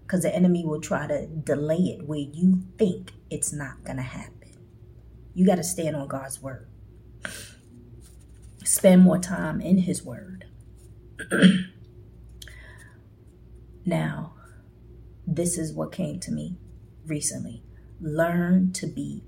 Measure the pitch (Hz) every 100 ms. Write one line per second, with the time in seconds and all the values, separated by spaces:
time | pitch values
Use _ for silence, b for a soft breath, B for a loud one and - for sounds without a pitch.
0 | - 180 160 170 180 175 165 151 - 143
1 | 147 143 - 156 147 139 151 165 147 -
2 | 143 151 139 165 180 185 - - 214 -
3 | - - - 147 - 147 135 - - 131
4 | 127 - - - - - - - - -
5 | - - - 180 185 180 156 - 160 147
6 | 139 135 131 - 135 127 - - - -
7 | - - B B B B - - - -
8 | - - - - - - - - 190 180
9 | 185 - - 170 165 156 - 190 180 -
10 | 131 117 95 - - - - - - -
11 | - - - - 185 - - - - -
12 | - - - - B B B B B B
13 | - - - - - - - - 175 160
14 | 156 151 156 B B B B - - -
15 | - - - 156 175 170 156 156 156 -
16 | 156 165 - 151 156 180 - - - -
17 | 156 147 - 127 - - b b b -
18 | 156 151 170 175 175 185 185 - 151 143
19 | 143 139